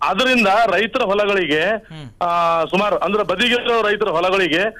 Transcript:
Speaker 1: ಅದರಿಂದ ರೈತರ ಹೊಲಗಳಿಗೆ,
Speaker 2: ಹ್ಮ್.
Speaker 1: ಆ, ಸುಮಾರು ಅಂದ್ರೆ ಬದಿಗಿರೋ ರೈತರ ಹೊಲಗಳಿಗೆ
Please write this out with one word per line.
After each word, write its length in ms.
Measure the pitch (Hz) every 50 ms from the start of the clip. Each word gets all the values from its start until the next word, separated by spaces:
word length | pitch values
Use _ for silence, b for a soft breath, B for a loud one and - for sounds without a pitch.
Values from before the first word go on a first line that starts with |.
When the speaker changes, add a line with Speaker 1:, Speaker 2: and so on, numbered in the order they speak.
Speaker 1:
ಅದರಿಂದ 460 | 143 151 190 190 254 254 254 240 220 190
ರೈತರ 540 | 190 220 233 214 180 180 220 226 - 262
ಹೊಲಗಳಿಗೆ, 600 | 247 190 196 202 208 202 202 190 180 147 147 156
Speaker 2:
ಹ್ಮ್. 600 | 165 190 226 208 214 - 165 156 147 120 - - -
Speaker 1:
ಆ, 420 | 175 170 175 170 165 165 165 160
ಸುಮಾರು 320 | 147 - 185 202 208 180 147
ಅಂದ್ರೆ 260 | 143 175 202 214 208
ಬದಿಗಿರೋ 580 | 165 180 - 240 240 233 240 240 240 233 233
ರೈತರ 280 | 214 208 208 208 - 196
ಹೊಲಗಳಿಗೆ 600 | 160 160 175 185 202 196 190 165 147 170 196 220 214 B